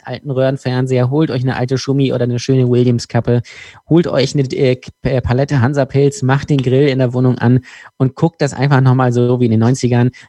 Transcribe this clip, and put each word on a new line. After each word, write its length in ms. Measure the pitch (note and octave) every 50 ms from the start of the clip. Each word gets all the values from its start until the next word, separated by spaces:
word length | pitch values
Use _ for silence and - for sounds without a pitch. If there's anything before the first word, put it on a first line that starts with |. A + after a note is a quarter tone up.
| -
alten 260 | C3 B2+ - - D3
Röhrenfernseher, 800 | C3 C3 C3 C3+ C#3 C3+ - B2+ B2 B2+ C3 B2+ B2+ B2 B2 B2
holt 220 | C#3 D#3 D#3+ C3+
euch 120 | A#2 C3 B2
eine 120 | B2+ -
alte 220 | - B2 B2 C3+
Schummi 340 | B2 - C#3 C3+ C#3 C#3 B2
oder 140 | B2 B2 B2
eine 140 | A#2+ A#2+ A#2+
schöne 300 | - - C3+ C3 B2+ B2
Williams-Kappe, 720 | B2 A#2+ B2 B2+ A#2+ A2+ - - - A#2 - B2 A#2+ A#2+ - - - - - - - - _
holt 200 | - D3 F3 E3
euch 260 | - - C#3 - - -
eine, 100 | D3 C3+ B2
äh, 240 | - - C#3+ B2+ B2+
K-, 160 | B2+ - - - _ -
äh, 180 | B2+ C#3 B2
Palette 400 | - - A#2+ B2+ C#3+ - D3 C3+
Hansa-Pilz, 600 | A2+ C#3 D3 C#3+ C3 - - C3+ C#3+ C#3 C#3 -
macht 280 | C3+ B2+ C3+ C#3+ - -
den 120 | D3+ C3+
Grill 280 | B2 B2+ B2+ C3+ D3 C#3
in 100 | B2+ C3
der 140 | C3 A#2+ B2
Wohnung 240 | B2+ B2+ B2+ A#2+
an 240 | - A#2 A#2+ B2+ B2+ - - - - - - _
und 200 | - C3 B2 -
guckt 260 | - D#3+ E3+ - -
das 120 | D3+ C3+ -
einfach 280 | - C3+ C#3 C3+ C3
noch 140 | C3 C3 B2+
mal 180 | C3 B2+ B2 A#2+
so 260 | B2 A#2+ A#2+ B2+ B2
wie 60 | B2
in 60 | A2+
den 100 | A2 A2+
neunzigern, 500 | A2+ A#2+ C3 - - A#2+ B2 A#2+ A#2+ B2+ - - -